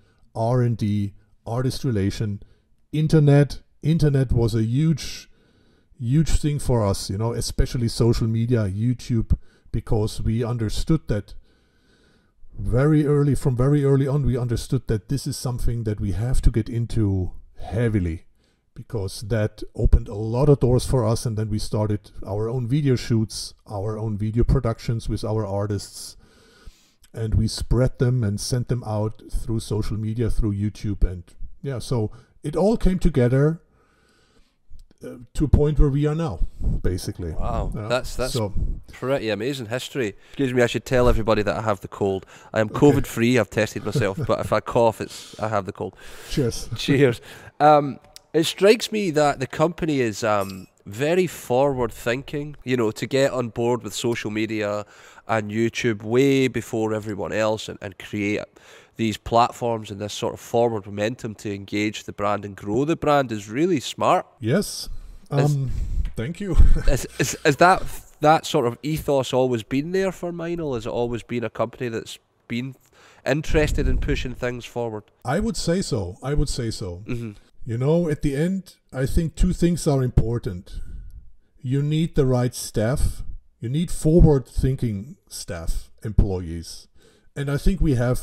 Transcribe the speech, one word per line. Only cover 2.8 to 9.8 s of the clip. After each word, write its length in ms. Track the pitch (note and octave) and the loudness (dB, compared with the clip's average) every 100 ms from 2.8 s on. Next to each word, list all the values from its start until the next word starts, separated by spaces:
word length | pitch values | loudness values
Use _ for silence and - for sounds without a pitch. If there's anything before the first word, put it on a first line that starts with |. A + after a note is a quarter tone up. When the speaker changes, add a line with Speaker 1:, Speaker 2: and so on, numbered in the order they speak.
| _ | _
Speaker 1:
internet. 720 | D3+ D#3 D#3+ C#3+ C#3+ C#3+ - - _ | -2 4 6 8 6 6 0 -16 _
Internet 500 | C#3+ E3 D3 C#3 C3 | 0 2 4 2 2
was 240 | A#2 A#2 A2+ | 2 2 2
a 80 | |
huge, 640 | A2+ B2+ D#3+ D3+ - - - _ _ _ _ _ _ _ | 0 2 2 0 -4 -12 -16 _ _ _ _ _ _ _
huge 340 | A#2 C#3+ D#3+ | 0 2 4
thing 280 | - D3+ D3 | 2 2 -2
for 260 | - B2 G2+ | 0 2 2
us, 240 | F#2+ - | 0 -2
you 80 | G2 | -4
know, 160 | A2+ | -2
especially 540 | A#2 - - C3+ C3 A#2 | -2 -6 0 0 0 -2
social 400 | - A#2 A2+ A#2 | 2 2 4 2
media, 420 | A2+ A#2 A#2+ G#2 | 0 0 0 0
YouTube, 680 | G2 A#2 A#2+ - A#2 A2 - - _ - | -2 -2 -2 -2 -2 2 0 -2 _ -8
because 500 | A2+ | -8